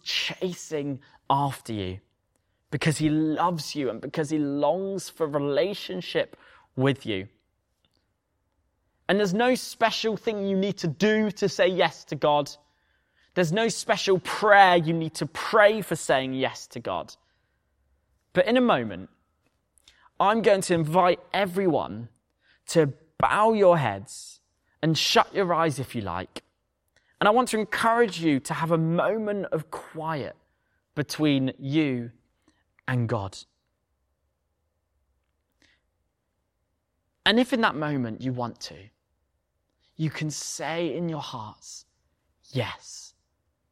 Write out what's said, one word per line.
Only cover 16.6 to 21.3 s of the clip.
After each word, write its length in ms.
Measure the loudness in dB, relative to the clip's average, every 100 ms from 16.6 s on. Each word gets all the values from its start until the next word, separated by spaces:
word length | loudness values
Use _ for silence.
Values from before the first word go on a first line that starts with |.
| -14
to 120 | -10
God. 360 | -6 -6 -8 -16 _ _ _ _ _ _ _ _ _ _ _
But 120 | 0 4
in 100 | 4
a 60 |
moment, 480 | 4 2 -2 -8 -14 _ _ _ _ _ _ _ _ _ _ 0
I'm 240 | 2 4
going 180 | 4 4
to 140 | 2 0
invite 460 | 2 4 4 2 -2